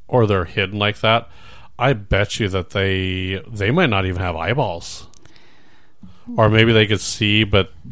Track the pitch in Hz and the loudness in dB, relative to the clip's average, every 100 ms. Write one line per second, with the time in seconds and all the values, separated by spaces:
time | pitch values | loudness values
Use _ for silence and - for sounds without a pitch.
0 | - 127 107 98 85 110 95 104 104 - | 0 2 4 2 0 -2 -2 0 -2 0
1 | 110 117 - - - - - - 131 113 | 2 2 0 -14 -18 -18 -16 -2 0 0
2 | 101 101 104 - 101 92 - 101 98 95 | 0 0 0 -2 -2 -2 -2 -2 0 0
3 | 92 92 92 95 - 107 101 165 156 98 | -2 -4 -4 -6 -8 -2 0 2 4 2
4 | 92 90 92 80 85 135 107 85 - - | 2 0 -2 -2 -2 0 -2 -4 -10 -12
5 | - - - - - - - - - - | -16 -18 -20 -20 -20 -20 -20 -20 -20 -18
6 | - - - 226 107 110 113 110 104 101 | -18 -16 -4 4 6 6 6 6 4 2
7 | - - 104 107 104 101 90 - - | -2 -2 2 2 4 2 0 -6 -10